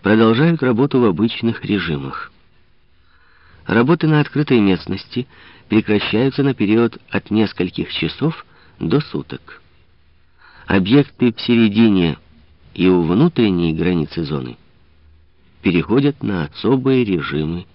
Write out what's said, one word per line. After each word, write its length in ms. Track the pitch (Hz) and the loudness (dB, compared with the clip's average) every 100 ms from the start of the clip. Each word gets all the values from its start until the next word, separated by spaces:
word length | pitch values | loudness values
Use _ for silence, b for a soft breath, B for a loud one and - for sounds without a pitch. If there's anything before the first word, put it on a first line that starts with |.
продолжают 580 | 101 110 113 113 160 165 | 2 4 4 4 2 2
работу 400 | 127 110 143 135 | 0 0 0 2
в 40 | |
обычных 600 | 120 87 113 - 113 110 | 2 2 -2 -2 -4 -4
режимах. 680 | 110 104 85 73 67 - - _ _ _ _ _ _ _ _ b b b b b | -4 -4 -4 -6 -8 -12 -16 _ _ _ _ _ _ _ _ b b b b b
Работы 440 | - 101 123 165 156 | -4 0 2 2 2
на 120 | 151 | 0
открытой 400 | 147 - 147 127 | 0 -4 0 2
местности 680 | 101 90 - 95 - - 123 b b b b | 2 0 -2 -10 -8 -10 -10 b b b b
прекращаются 720 | 104 - 104 - 107 135 127 | -2 2 -2 0 0 0 0
на 100 | 139 | -2
период 480 | 131 101 110 117 - _ | 0 0 2 0 -2 _
от 200 | - - | -8 -2
нескольких 640 | 104 107 - 90 - - | 0 0 -2 -6 -4 -8
часов 520 | - 80 - 147 160 - b b b | -6 -6 -4 -4 -4 -16 b b b
до 200 | - 131 | -2 -2
суток. 640 | 151 - - - - - _ _ _ _ _ _ _ _ b b b | -2 -10 -10 -14 -18 -20 _ _ _ _ _ _ _ _ b b b
Объекты 680 | 98 95 135 143 - 123 | -2 2 2 2 0 -2
в 80 | 110 | -2
середине 760 | - 117 113 104 113 98 85 71 _ - _ _ - | 0 2 2 4 4 4 0 -2 _ -20 _ _ -20
и 140 | - 90 | -2 2
у 140 | 90 | 2
внутренней 720 | 80 92 170 156 113 90 85 | 2 2 2 2 0 2 -2
границы 520 | 80 85 87 73 - | -2 0 -2 -2 -6
зоны 340 | 76 73 64 60 _ _ _ _ _ _ _ _ _ _ | -6 -6 -8 -16 _ _ _ _ _ _ _ _ _ _
переходят 600 | 107 85 80 113 143 143 | 0 0 0 2 0 -2
на 220 | - 95 73 | -6 -4 -6
особые 580 | - 104 131 131 131 | -4 -2 0 2 0
режимы 640 | 117 90 69 73 78 87 87 | 0 -2 -4 -6 -4 -6 -12